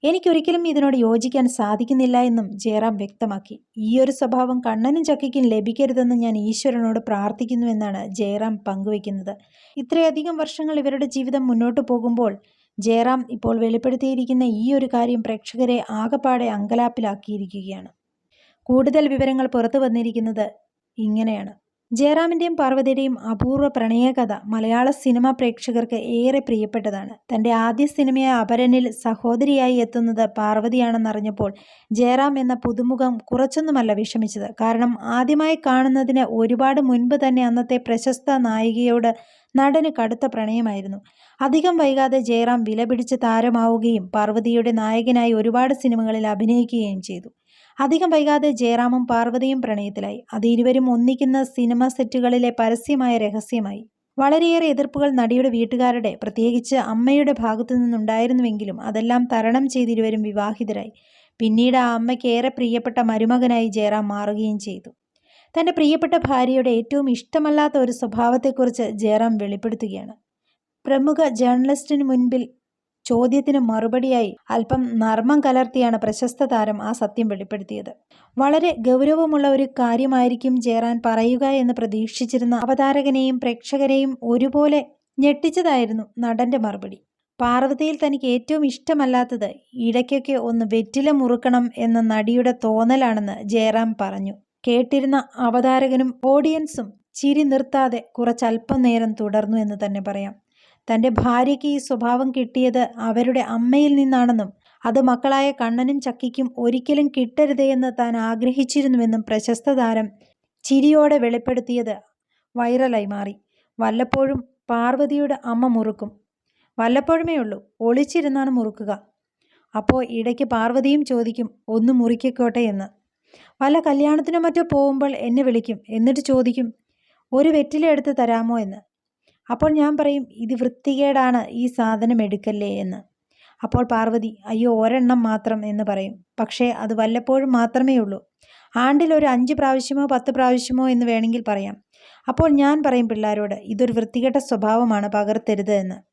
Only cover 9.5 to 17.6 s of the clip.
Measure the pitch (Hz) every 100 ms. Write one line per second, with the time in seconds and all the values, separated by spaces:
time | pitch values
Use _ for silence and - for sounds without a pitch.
9.5 | _ _ - 247 330 330 311 311 320 302
10.5 | - 311 302 277 269 269 269 254 269 262
11.5 | 226 240 240 254 247 240 233 226 202 _
12.5 | _ _ - 202 226 240 254 247 233 233
13.5 | 226 226 226 254 254 262 254 247 254 254
14.5 | 214 233 277 254 247 240 240 220 220 -
15.5 | 226 247 240 - 214 226 277 269 254 240
16.5 | 208 202 233 240 240 220 202 - 208 190
17.5 | 202